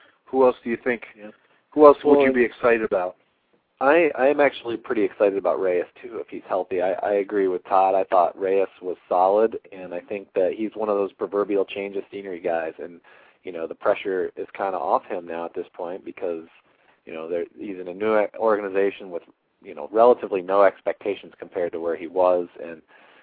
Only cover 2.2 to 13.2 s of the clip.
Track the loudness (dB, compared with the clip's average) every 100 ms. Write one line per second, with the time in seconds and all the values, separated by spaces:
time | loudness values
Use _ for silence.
2.2 | 4 4 0 2 2 2 2 -2 -2 -8
3.2 | _ _ _ _ _ -2 4 4 4 2
4.2 | 2 4 2 0 -10 -8 -6 -2 -2 2
5.2 | 0 2 -2 0 0 0 -2 -10 -14 -14
6.2 | -12 -14 -6 -6 -4 -4 -2 -2 -2 -2
7.2 | 0 0 0 -2 0 2 2 2 2 2
8.2 | 2 0 -2 0 -2 -6 -10 -10 -4 2
9.2 | 4 4 2 -2 -14 -18 -12 -12 -10 -12
10.2 | -8 -2 -2 -2 -8 -6 -4 -2 -2 -6
11.2 | -6 -2 -2 -2 -2 -6 -8 -8 -10 -12
12.2 | -12 -8 -4 -4 -6 -10 -16 -18 _ -20